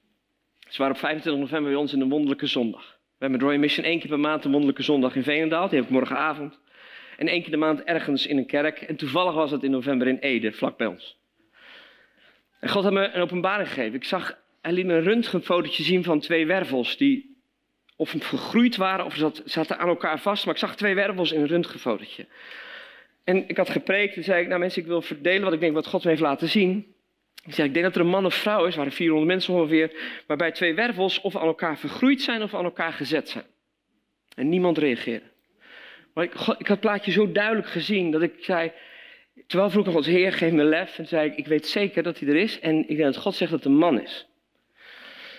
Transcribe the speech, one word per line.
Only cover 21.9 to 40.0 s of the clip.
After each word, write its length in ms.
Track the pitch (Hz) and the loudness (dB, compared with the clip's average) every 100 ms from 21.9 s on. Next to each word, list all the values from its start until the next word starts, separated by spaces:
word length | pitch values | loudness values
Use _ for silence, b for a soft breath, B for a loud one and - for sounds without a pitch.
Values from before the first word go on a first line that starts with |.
| 107 104 - - B B B B B B B B _ | -4 -6 -18 -18 B B B B B B B B _
En 240 | - 185 190 | 0 0 0
ik 80 | - | -2
had 140 | 185 | -2
gepreekt 460 | - - 196 202 190 | -2 0 0 0 -2
en 80 | |
zei 180 | 165 175 | 0 0
ik, 60 | 180 | 2
"Nou 120 | 180 | 0
mensen, 220 | 180 185 | -2 -2
ik 60 | 165 | -2
wil 140 | 170 | -2
verdelen 400 | 160 151 165 190 | -4 -4 0 2
wat 100 | 190 | 2
ik 80 | 160 | 2
denk 140 | 165 | 2
wat 120 | 151 147 | 0 -2
God 180 | 185 | 0
me 60 | 175 | 2
heeft 120 | 156 | 2
laten 260 | 156 135 165 | 2 0 2
zien." 460 | 214 185 202 - _ _ _ _ - | 4 4 2 -6 _ _ _ _ -20
Ik 100 | 160 | -8
zei, 140 | 147 147 | -2 0
"Ik 60 | |
denk 100 | 151 180 | 2 2
dat 80 | |
er 60 | 170 | 2
een 60 | 175 | 2
man 200 | 190 185 | 2 2
of 80 | |
vrouw 320 | - 208 208 175 | 0 0 2 2
is," 100 | 160 | 0
waren 160 | 139 | -4
vierhonderd 380 | - 165 156 160 | 0 2 2 2
mensen 240 | 185 180 | 2 2
ongeveer, 360 | 180 156 160 160 156 B B - | 2 4 4 2 -2 B B -6
"waarbij 260 | 147 165 | -2 -2
twee 220 | 165 175 | 0 0
wervels 460 | 160 240 180 185 - | 2 0 0 0 0
of 160 | 196 190 | -2 -2
aan 100 | 160 | 0
elkaar 320 | 160 170 147 | 0 -2 -4
vergroeid 440 | 147 - 254 262 | -8 2 4 4
zijn 200 | - 226 | 0 -2
of 120 | 208 | -4
aan 100 | 190 | -4
elkaar 280 | 175 - 165 | -4 -4 -6
gezet 360 | - 135 151 - | -6 -2 -2 -2
zijn." 160 | 117 - _ _ _ _ _ _ _ _ | -10 -14 _ _ _ _ _ _ _ _
En 140 | - 139 | -4 0
niemand 300 | 180 175 156 | 2 2 2
reageerde. 480 | 147 117 123 110 - _ _ B B B B B B | 2 0 -4 -8 -10 _ _ B B B B B B
Maar 100 | 160 | -4
ik, 80 | 175 | -4
God, 200 | - - - | -2 -4 -2
ik 60 | - | 0
had 100 | 202 | 0
het 40 | |
plaatje 320 | 220 202 202 | 2 0 0
zo 200 | 180 208 | 2 2
duidelijk 360 | 202 214 220 - | 2 0 0 -2
gezien 420 | 170 156 202 170 | -4 -2 0 2
dat 120 | 156 | 2
ik 120 | 165 - | 0 -2
zei, 320 | - 175 165 B B B B B B - - | -2 -2 -2 B B B B B B -20 -2
terwijl 240 | 175 202 | 2 4
vroeg 160 | 196 190 | 4 2
ik 60 | |
nog 40 | |
eens, 100 | 165 | 2